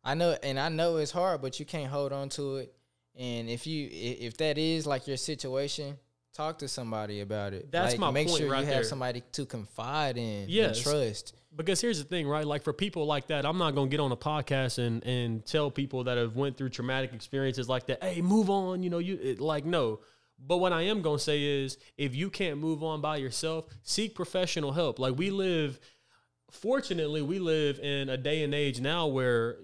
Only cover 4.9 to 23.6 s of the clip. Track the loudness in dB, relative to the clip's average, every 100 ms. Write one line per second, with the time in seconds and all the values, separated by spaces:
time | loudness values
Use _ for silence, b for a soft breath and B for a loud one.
4.9 | -2 -2 -4 -4 -6 -2 -2 -2 -4 -6
5.9 | -10 _ _ _ -6 -6 -4 -8 -6 -4
6.9 | -4 -4 -6 -4 -2 -2 -6 -4 0 2
7.9 | 4 2 2 2 2 2 2 2 2 0
8.9 | -2 -2 -4 -8 -8 -6 -8 -10 -8 -4
9.9 | 0 0 -2 -4 -4 0 2 2 2 2
10.9 | 2 2 -2 -12 -20 b -4 0 2 2
11.9 | 0 -2 -2 0 0 0 -2 -2 -2 -2
12.9 | 0 0 0 0 0 2 2 2 4 2
13.9 | 2 0 0 0 -2 0 2 2 0 0
14.9 | 0 0 0 0 -2 0 0 2 0 -2
15.9 | -2 0 0 0 0 -2 -2 -6 -4 -2
16.9 | 0 -2 -6 -6 0 0 0 0 0 0
17.9 | -2 -2 0 4 6 6 2 2 -2 0
18.9 | -2 -2 -2 -2 0 0 0 2 2 2
19.9 | -2 b b b _ 0 2 4 4 2
20.9 | 2 2 2 2 2 2 2 0 -6 B
21.9 | -4 -2 0 -4 -2 -2 0 -2 0 -2
22.9 | -2 -2 -2 -2 -2 -2 -4